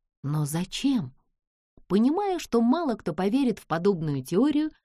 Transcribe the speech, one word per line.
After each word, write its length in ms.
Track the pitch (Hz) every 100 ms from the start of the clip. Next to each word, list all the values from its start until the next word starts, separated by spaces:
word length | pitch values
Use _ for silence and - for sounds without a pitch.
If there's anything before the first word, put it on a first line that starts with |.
| _ _
Но 220 | 139 151
зачем? 680 | 143 160 185 - 269 254 131 - _ _ _ _ _ - -
Понимая, 500 | 190 247 339 403 349
что 220 | - 233
мало 340 | 233 320 320
кто 180 | 208 -
поверит 460 | 160 196 254 254 202
в 80 | -
подобную 560 | 165 190 175 156 139
теорию, 480 | 127 170 285 294 311 -